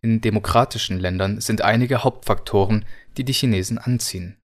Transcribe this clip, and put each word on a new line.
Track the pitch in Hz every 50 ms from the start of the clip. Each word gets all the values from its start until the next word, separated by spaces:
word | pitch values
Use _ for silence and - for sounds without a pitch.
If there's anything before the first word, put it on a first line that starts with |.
| -
in | 113 113 113
demokratischen | - 113 104 107 104 - - 117 127 - - 113 - - 98 90
Ländern | 90 90 92 90 95 98 104 113
sind | 117 - 113 107 -
einige | 98 107 117 123 117 131 120 -
Hauptfaktoren, | 131 - - - - 104 - - - - 101 98 98 107 107 - - - - - - - -
die | 127
die | 127 131
Chinesen | - - 127 110 95 92 - 117 117
anziehen. | - - 123 117 - - - 92 87 90 104 _ _